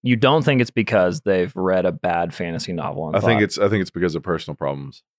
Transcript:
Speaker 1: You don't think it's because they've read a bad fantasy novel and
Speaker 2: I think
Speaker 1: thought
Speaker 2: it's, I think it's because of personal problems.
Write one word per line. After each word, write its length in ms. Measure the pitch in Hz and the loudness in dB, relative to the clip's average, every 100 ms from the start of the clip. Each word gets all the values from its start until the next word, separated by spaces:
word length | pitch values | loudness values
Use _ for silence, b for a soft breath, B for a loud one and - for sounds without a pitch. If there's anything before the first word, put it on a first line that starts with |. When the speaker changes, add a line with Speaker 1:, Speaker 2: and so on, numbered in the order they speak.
Speaker 1:
You 140 | 123 120 | 0 2
don't 280 | 131 156 | 4 4
think 160 | 156 135 | 4 2
it's 100 | 120 | 2
because 480 | - 107 110 90 87 | 0 0 2 2 0
they've 340 | - 92 90 | 0 0 0
read 320 | - 92 92 90 | -2 0 2 0
a 60 | |
bad 420 | 85 90 85 85 | -2 -2 -2 -2
fantasy 380 | - 87 82 - | -6 -8 -6 -6
novel 340 | 87 73 76 80 | -6 -6 -6 -4
and 100 | 92 | 0
Speaker 2:
I 40 | |
think 180 | 113 110 | 2 2
Speaker 1:
thought 40 | |
Speaker 2:
it's, 140 | 104 - | 2 2
I 100 | 101 | 0
think 140 | 104 | 2
it's 80 | 92 | -2
because 260 | 87 87 80 | -2 -2 -2
of 80 | |
personal 320 | 82 82 - 76 | -4 -6 -6 -6
problems. 480 | 73 69 69 - _ | -6 -6 -10 -16 _